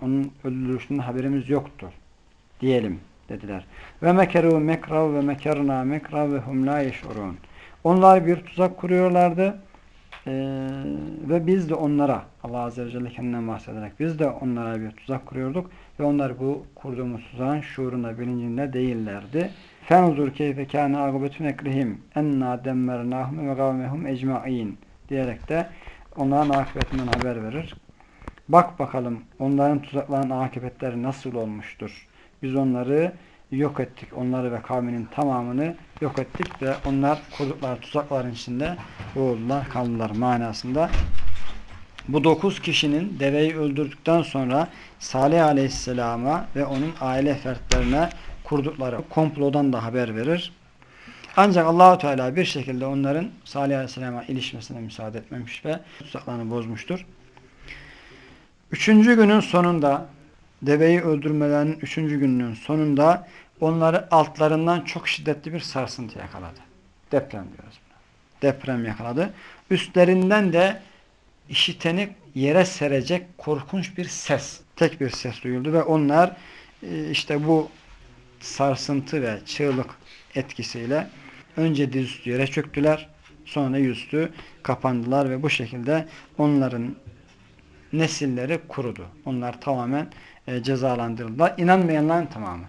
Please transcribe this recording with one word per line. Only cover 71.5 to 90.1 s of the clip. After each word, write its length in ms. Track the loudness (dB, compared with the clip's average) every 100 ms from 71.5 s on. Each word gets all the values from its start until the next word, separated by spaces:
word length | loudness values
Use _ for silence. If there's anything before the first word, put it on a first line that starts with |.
| 0 0 0 -2 0 -2 -8 -12 -2
yere 300 | 4 4 4
serecek 720 | 2 0 0 0 -2 -4 -12
korkunç 600 | -4 -4 -2 -6 -6 -8
bir 80 | -10
ses, 560 | -8 -2 -2 -2 -14 -20 0
tek 260 | 0 2
bir 80 | -6
ses 340 | -4 -8 -8
duyuldu 300 | -6 -4 0
ve 100 | 0
onlar, 520 | 4 4 4 6 4 2 -16 -20 -20 _
e, 260 | -10 -8 -4
işte 380 | -4 -2 -2 4
bu 220 | 4 2 -8 -20 -20 -20 -20 -20 -18
sarsıntı 840 | -16 -2 0 0 -2 -4 -2 -4
ve 160 | -4 -6 -8
çığlık 440 | -4 -2 -2 -4 -10 -20 -20 -10 -8
etkisiyle 720 | -6 -8 -10 -8 -4 -2 -4 -12 -20 -20 -12 -2
önce 360 | 0 2 0
dizüstü 360 | -2 -4 -6 -4
yere 180 | -2 -2
çöktüler, 600 | -2 -4 0 2 2 -2 -20 -20 -20 -8
sonra 320 | -4 -2 0
yüzüstü 540 | 0 -2 -4 -2 -2 -6 -20 -14
kapandılar 640 | -4 -2 0 -2 0 0 0
ve 140 | -2
bu 60 | -2
şekilde 560 | -2 -4 -8 -2 -2 -2 -12 -18 0
onların 580 | 2 4 2 0 -6 -8 -16 -20 -20 _ -20 -20 -20 -20 -6
nesilleri 640 | -2 -2 0 -2 -2 -2 -4 -6
kurudu. 380 | -8 -6 -8 -14 -14 -8
Onlar 360 | -6 -6 -8
tamamen, 460 | -4 -4 -2 -4 -4